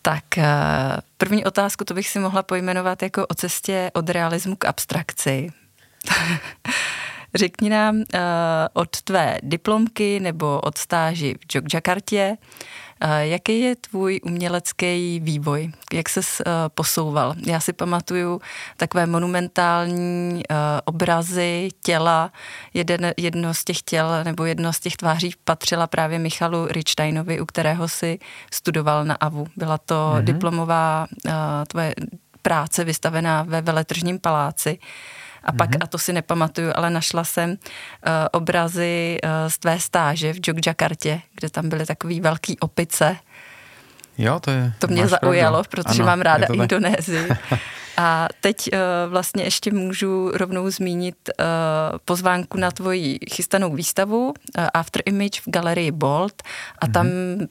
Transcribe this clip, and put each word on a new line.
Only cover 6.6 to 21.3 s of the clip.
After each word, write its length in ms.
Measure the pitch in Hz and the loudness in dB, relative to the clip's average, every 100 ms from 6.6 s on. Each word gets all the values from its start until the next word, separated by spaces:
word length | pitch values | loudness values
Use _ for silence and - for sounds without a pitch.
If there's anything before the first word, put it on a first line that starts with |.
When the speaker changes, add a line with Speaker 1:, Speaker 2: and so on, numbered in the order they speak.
| - - - - - - - 190 | -6 -4 -4 -6 -10 -12 -6 0
Speaker 1:
Řekni 340 | 185 - 208 | 0 0 2
nám, 320 | 214 214 214 220 | 4 4 2 0
eh, 60 | 180 175 170 165 160 156 | 0 0 2 2 2 0
od 280 | - 170 - | 0 -2 -4
tvé 360 | - 190 147 - | 0 2 2 0
diplomky 760 | 135 165 - 214 226 - 208 202 | -2 -2 2 2 2 2 0 2
nebo 400 | 185 165 151 143 | -2 0 0 0
od 180 | 151 - | -2 -6
stáži 580 | - 175 160 170 143 - | -2 2 2 0 -2 -4
v 200 | - 139 | -4 -4
Jogjakartě, 840 | 156 165 175 180 - 208 196 220 - - - - - - | 0 -2 0 -2 0 0 0 -2 -10 -20 -18 -18 -20 -2
eh, 260 | 156 151 151 | 0 2 2
jaký 320 | 175 - 220 | 0 0 2
je 160 | 247 240 | 2 -2
tvůj 440 | - 190 190 190 | -6 -2 0 -2
umělecký 960 | - 175 175 175 - - 180 175 175 170 | -4 -4 -2 -2 -4 -2 0 0 -2 -2
vývoj? 480 | 160 147 147 147 160 156 - | -2 -2 0 -2 -2 -10 -6
Jak 160 | 165 165 | -4 -2
ses, 300 | - 190 - | -2 -2 -2
eh, 20 | - 165 156 | 0 0 0
posouval? 600 | - 151 - 156 147 127 165 - | 0 0 0 0 2 0 0 -2
Já 140 | 165 | 0
si 140 | 175 | -2
pamatuju 680 | 175 175 175 - 180 175 175 - - - - | -2 -2 -2 0 -2 -2 -4 -8 -14 -14 -2
takové 280 | 170 180 170 | 0 2 2
monumentální, 1400 | 170 175 180 180 - 175 170 175 175 175 175 175 175 - | 2 2 0 0 2 4 4 2 0 0 -2 -2 -4 -2
eh, 60 | 151 151 147 - | 0 2 0 -2
obrazy 840 | 165 180 170 170 | 0 2 2 2